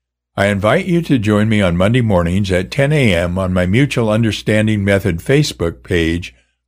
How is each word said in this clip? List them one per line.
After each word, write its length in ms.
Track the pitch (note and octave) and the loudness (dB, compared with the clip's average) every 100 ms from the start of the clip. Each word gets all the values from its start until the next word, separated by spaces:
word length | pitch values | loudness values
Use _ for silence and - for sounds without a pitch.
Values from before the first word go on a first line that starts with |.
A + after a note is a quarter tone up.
| _ _ _ - | _ _ _ -2
I 100 | G2+ | 0
invite 400 | G2+ G#2 D3+ F#3+ | 2 2 0 0
you 140 | E3+ | -2
to 160 | E3 C#3 | 0 0
join 300 | G#2 G#2 G#2+ | 2 2 2
me 140 | G#2+ | 2
on 140 | F#2+ E2+ | 2 2
Monday 260 | A2 B2 | 2 2
mornings 480 | A2+ F#2 E2+ F#2 G2 | 2 2 2 0 0
at 200 | F2+ F#2 | -2 -2
ten 220 | - C#3 | -2 0
A 220 | D3+ B2 | 0 0
M 240 | E2+ F2 F2+ | 0 -2 -2
on 140 | F#2+ | -2
my 140 | F#2 F2+ | -2 0
Mutual 440 | G#2+ C#3+ - A2+ | 0 0 0 -2
Understanding 760 | A2 A2+ G2+ - G#2+ G#2+ G#2+ | 0 -2 -4 -2 0 0 0
Method 340 | G2+ G2 G2 E2 | 0 0 0 -4
Facebook 640 | - C#3 D3 - E2+ E2 | 0 0 0 -2 -6 -6
page 520 | - F2+ E2 F2 F2+ - _ _ | -4 0 0 -2 -6 -16 _ _